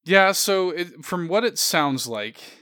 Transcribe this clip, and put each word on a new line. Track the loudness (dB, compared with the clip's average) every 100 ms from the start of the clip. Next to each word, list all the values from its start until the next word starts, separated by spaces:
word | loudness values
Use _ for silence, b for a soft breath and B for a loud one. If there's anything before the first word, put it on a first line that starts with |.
Yeah, | 2 4 4
so | 2 0 0 0
it, | -4 -8 -12
from | -8 -6 0
what | 0
it | 0 -2
sounds | 0 2 0 -2 -4
like, | -6 -8 -12 -20 B